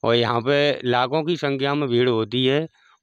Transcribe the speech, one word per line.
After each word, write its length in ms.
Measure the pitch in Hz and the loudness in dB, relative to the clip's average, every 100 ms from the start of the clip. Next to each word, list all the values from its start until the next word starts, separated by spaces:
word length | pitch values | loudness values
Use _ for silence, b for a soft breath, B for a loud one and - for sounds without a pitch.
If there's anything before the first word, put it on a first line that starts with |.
और 120 | 113 120 | 2 2
यहाँ 260 | 113 117 | 2 -2
पे 380 | 117 143 147 139 | 0 2 2 0
लाखों 400 | 123 120 127 151 | 0 0 0 -2
की 140 | 156 170 | -2 -2
संख्या 360 | 143 139 139 | -2 -2 -2
में 160 | 143 143 | -2 0
भीड़ 200 | 120 123 | 2 2
होती 360 | 113 110 123 131 | 0 -2 0 2
है, 220 | 139 160 b b b | 0 -2 b b b